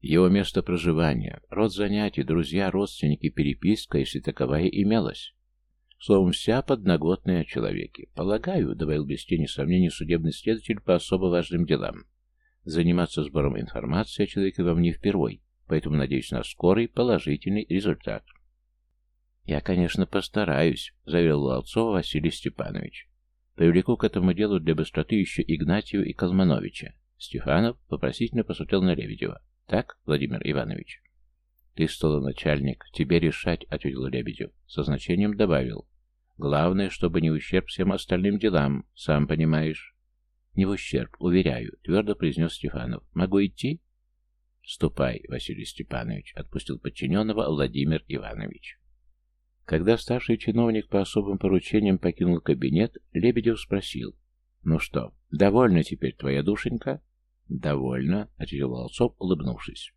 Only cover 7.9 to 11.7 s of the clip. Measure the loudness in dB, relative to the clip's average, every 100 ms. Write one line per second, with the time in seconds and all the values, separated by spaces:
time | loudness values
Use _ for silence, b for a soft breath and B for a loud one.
7.9 | -12 -18 -6 -2 -2 -2 -2 -2 -2 -2
8.9 | -2 -2 -6 -2 -2 -2 -2 0 4 2
9.9 | 0 -2 0 0 -4 -4 -4 -2 -6 2
10.9 | 0 2 0 2 2 0 -2 0